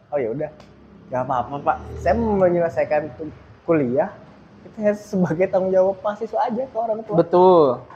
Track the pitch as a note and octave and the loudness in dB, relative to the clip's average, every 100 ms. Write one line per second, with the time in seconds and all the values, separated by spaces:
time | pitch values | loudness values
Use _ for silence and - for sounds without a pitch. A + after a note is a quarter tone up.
0 | _ D3 A2+ C#3 D3+ - - - - - | _ -4 -4 -4 -8 -12 -20 -20 -20 -20
1 | - B2+ B2+ B2+ C3 C#3+ D#3 - - - | -8 -6 -2 -4 -4 -6 -4 -4 -6 -4
2 | E3+ A3 A3+ G3 F#3 F3 E3+ D#3+ C#3+ D3+ | 0 0 0 2 2 2 0 -2 -2 -2
3 | D#3 - D#3 - - - - D#3+ B2 C3 | -4 -10 -14 -14 -20 -10 -2 0 0 0
4 | F#3 - - - - - - - G#3 G#3 | -2 -6 -20 -20 -20 -20 -20 -4 -2 -2
5 | - F#3+ E3+ D#3+ F#3+ F#3+ F#3+ F#3+ F#3+ - | -4 -2 0 0 0 0 2 2 2 0
6 | G#3 G#3 A3 A3 A#3 A3+ C4+ A3 A#3 A3 | -6 -6 -6 -4 -2 -4 -6 -6 -4 -6
7 | A3 F3 E3 F3 F#3 F3 C#3 B2 - | -2 0 2 6 6 6 4 0 -8